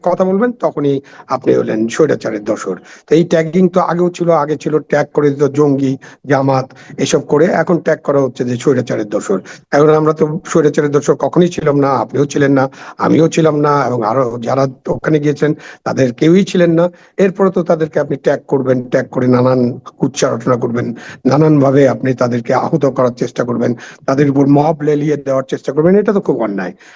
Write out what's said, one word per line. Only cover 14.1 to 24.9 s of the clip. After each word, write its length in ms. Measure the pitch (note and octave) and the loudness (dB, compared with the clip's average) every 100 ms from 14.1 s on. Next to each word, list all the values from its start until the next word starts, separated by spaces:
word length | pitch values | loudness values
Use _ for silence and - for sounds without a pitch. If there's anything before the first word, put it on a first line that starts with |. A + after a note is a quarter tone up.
| B2 B2 A#2+ | 0 -2 -4
যারা 260 | A#2 C3 C3+ - - | -4 0 -2 -4 -8
ওখানে 320 | - - D3+ | -6 0 0
গিয়েছেন 340 | D3 C#3+ D3+ D3+ - - | 0 0 -2 -4 -10 -12
তাদের 300 | C3 A#2+ B2+ | -6 0 -2
কেউই 300 | A#2 D#3 F#3 | 2 4 4
ছিলেন 280 | G3 F#3 F3 | 2 2 2
না। 180 | E3 F3 - - - | 2 0 -4 -12 -2
এরপরে 340 | G3 - G3 | -2 2 0
তো 120 | F#3+ | 0
তাদেরকে 360 | D#3+ E3 D#3 D#3 | 0 0 0 -2
আপনি 180 | C#3 C#3 | -4 -2
ট্যাগ 220 | - C#3 - | -2 -2 -2
করবেন, 420 | C3+ B2+ B2+ B2 | -2 0 -2 0
ট্যাগ 200 | C3+ - | -4 -2
করে 180 | C3 B2+ | -2 2
নানান 520 | B2 B2+ C3 B2 B2 - - | 2 2 2 0 -4 -14 -6
কুৎসা 380 | C#3 - C#3 A#2+ | -4 -2 -2 -2
রটনা 200 | C3+ A#2+ | -2 -2
করবেন, 400 | B2 A#2 A#2 A2+ - - B2+ | -2 -4 -6 -8 -14 -4 0
নানানভাবে 640 | C3+ D#3 D3+ C#3 C3 B2 | 2 4 4 4 4 2
আপনি 240 | A#2 B2+ | 2 -4
তাদেরকে 380 | B2+ B2 A#2+ A#2 | -2 -2 -2 -2
আহত 340 | B2+ - D#3+ C#3 | -2 0 0 0
করার 260 | B2 B2+ | 0 -2
চেষ্টা 320 | B2 - - | -2 -6 -4
করবেন, 320 | A#2+ A#2 A#2+ A#2 - - - | -4 -2 -2 -4 -10 -10 -2
তাদের 240 | C3+ C#3+ | 0 2
উপর 180 | C#3 C#3 | 2 4
মব 340 | D3 D3+ D#3 | 4 2 0
লেলিয়ে 360 | D3+ | -2